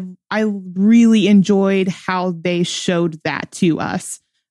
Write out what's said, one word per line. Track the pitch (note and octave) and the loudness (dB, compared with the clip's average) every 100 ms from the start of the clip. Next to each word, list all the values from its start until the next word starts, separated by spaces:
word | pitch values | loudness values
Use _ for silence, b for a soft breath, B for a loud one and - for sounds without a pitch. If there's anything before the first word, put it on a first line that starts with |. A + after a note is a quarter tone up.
| F#3 F#3 _ | -6 -16 _
I | G#3 | -4
really | A3 G3+ F#3 F3+ G3+ A#3 A3+ A3 G3+ | -4 -4 -10 -2 4 6 6 4 4
enjoyed | G3+ F#3 G3 G3 G3 F#3+ | 4 4 2 2 0 -2
how | E3+ - F#3 F#3 | -4 -6 -4 -4
they | E3+ E3+ F3 | -4 -4 -2
showed | F3 - - F3 E3+ D#3 | -4 -4 -4 -2 -2 -4
that | E3 C#3 - | -8 -8 -10
to | - F3+ D#3 | -2 0 0
us. | - F3 - - _ _ _ | -4 -8 -10 -16 _ _ _